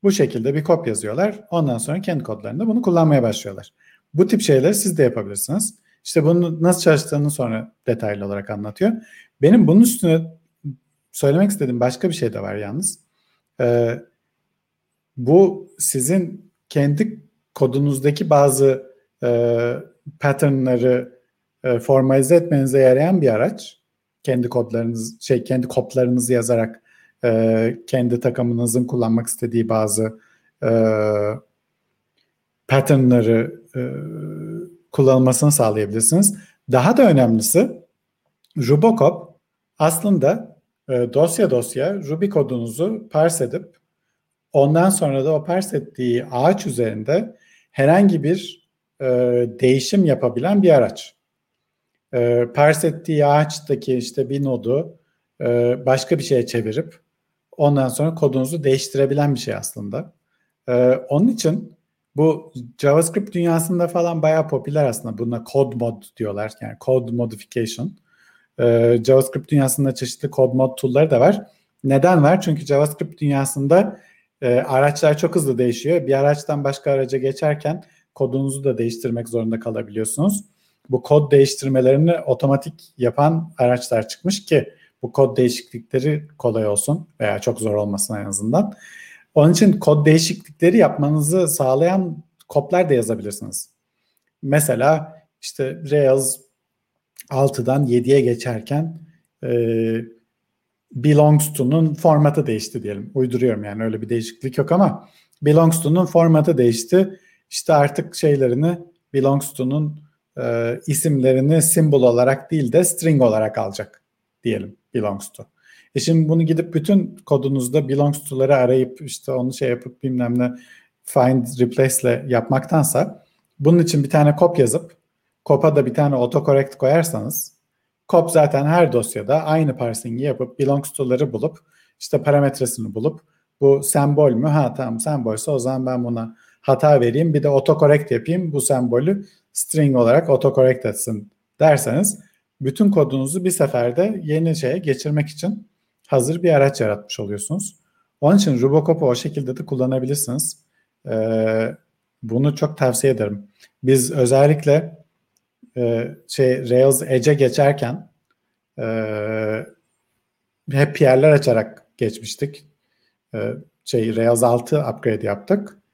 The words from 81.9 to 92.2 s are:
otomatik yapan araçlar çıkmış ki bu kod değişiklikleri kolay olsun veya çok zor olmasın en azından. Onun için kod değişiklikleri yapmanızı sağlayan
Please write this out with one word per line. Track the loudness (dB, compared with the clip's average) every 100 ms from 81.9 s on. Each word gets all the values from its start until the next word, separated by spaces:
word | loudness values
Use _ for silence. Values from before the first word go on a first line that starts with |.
| 4 2 0
otomatik | -2 -2 0 0 -2 -16 -20 -4
yapan | -4 2 0 0 -6 -2
araçlar | 0 0 -2 -4 -4
çıkmış | -8 -6 -6
ki | 0 0 0 _ _ _
bu | -8
kod | 0 0 2
değişiklikleri | 0 -2 -12 -18 -6 -4 -2 -4 -8 _
kolay | -4 -2 -2
olsun | -2 -2 -4 -6 _
veya | -4 -2
çok | -4 -4
zor | -4
olmasın | -2 -4 -6 -6
en | -8
azından. | -8 -6 -2 0 0 -6 -20 -20 -20 -20 _
Onun | 4 4
için | 6 4
kod | 4 2 4 4
değişiklikleri | 4 2 -6 -12 0 2 4
yapmanızı | 2 2 -2 0 0 0 -2
sağlayan | -2 0 2 2 0 -4 -8